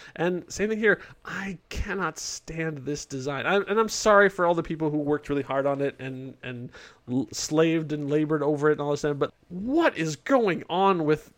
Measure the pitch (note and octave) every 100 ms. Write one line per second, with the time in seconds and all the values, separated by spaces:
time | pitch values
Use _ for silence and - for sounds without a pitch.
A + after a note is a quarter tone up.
0 | - - E3+ F3+ - - G#3 A3 G#3+ F#3
1 | - - - F#3 G3 F3+ - - G#3 F#3+
2 | E3+ D3+ - - - D#3+ D#3+ D3 C3 D3
3 | - C#3 C3 C#3 C#3+ G3 - G#3 A3+ -
4 | G#3+ G3+ G3 - F3 E3+ D#3+ D#3+ D#3 D3+
5 | D3 D3 - C#3+ C3 C3+ C#3 C#3 C#3 -
6 | C3 C3 C3 B2 B2+ B2 B2 - - -
7 | - B2 A2+ - - D#3 E3 D#3+ D3+ D3+
8 | C#3+ D3+ D3+ D#3 C#3+ D3 D3+ D3 D3 C#3+
9 | D3+ C#3+ D3 - - F3 G#3+ D4+ D#4+ -
10 | D#3+ D3+ - C4+ G#3+ D#3+ - E3+ G3 F#3
11 | D3+ D#3 -